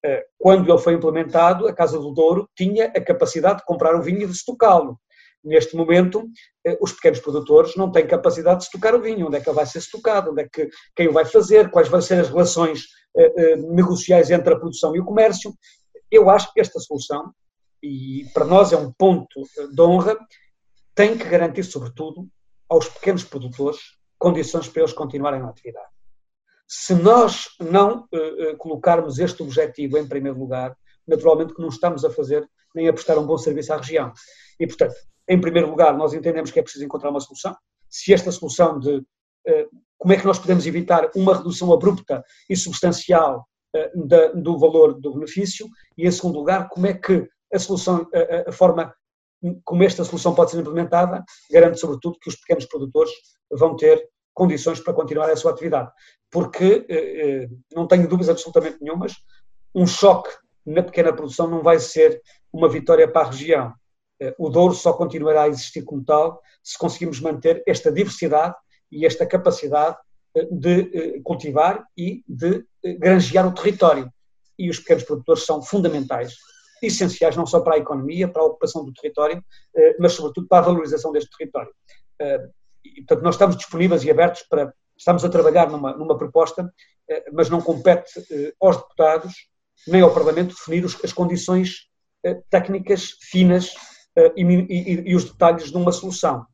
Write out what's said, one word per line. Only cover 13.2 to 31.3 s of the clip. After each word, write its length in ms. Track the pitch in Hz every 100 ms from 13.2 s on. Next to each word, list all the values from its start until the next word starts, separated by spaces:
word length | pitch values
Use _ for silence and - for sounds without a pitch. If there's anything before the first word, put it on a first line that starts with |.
| 160 175
eh, 200 | 165 156
negociais 720 | 160 170 180 180 - 175 151
entre 220 | 170 156
a 60 | 160
produção 380 | 170 - 156 165
e 40 |
o 40 |
comércio? 500 | 185 208 220 185 208 - _ _ _ - _
Eu 180 | 220 190
acho 240 | 202 -
que 80 | -
esta 200 | 226 -
solução, 500 | - 143 - 147 175 _ _ _ _ _
e 420 | 147 135 131 135 135
para 140 | - 151
nós 260 | 185 196
é 40 | 165
um 120 | 139
ponto, 520 | - 190 170 123 139 139 -
eh, 80 | 143
de 160 | 139
honra, 360 | 170 185 190 220 - _ _ _ _ _ _
tem 240 | - 208 226
que 100 | -
garantir, 360 | 175 170 190
sobretudo, 600 | 180 143 120 135 156 175 185 _ _ _ _
aos 220 | 165 -
pequenos 360 | - 196 180
produtores 560 | - 139 123 123 143 147 - _ _ _
condições 480 | 175 165 151 165 -
para 140 | -
eles 140 | 160
continuarem 460 | - 147 143 143 135
na 100 | 123
atividade. 380 | - 123 113 - _ - - _ _ _ _ _
Se 280 | - -
nós 540 | 180 180 240 226 - - _
não, 460 | 165 185 202 240 -
eh, 380 | 165 156 - 160
eh, 60 | 151
colocarmos 640 | 165 151 180 170 160 131
este 240 | 175 -
objetivo 560 | 143 131 156 - 139 147
em 80 | 147
primeiro 320 | 143 139 127
lugar, 380 | 131 127 127 - _ _ -
naturalmente 480 | 156 165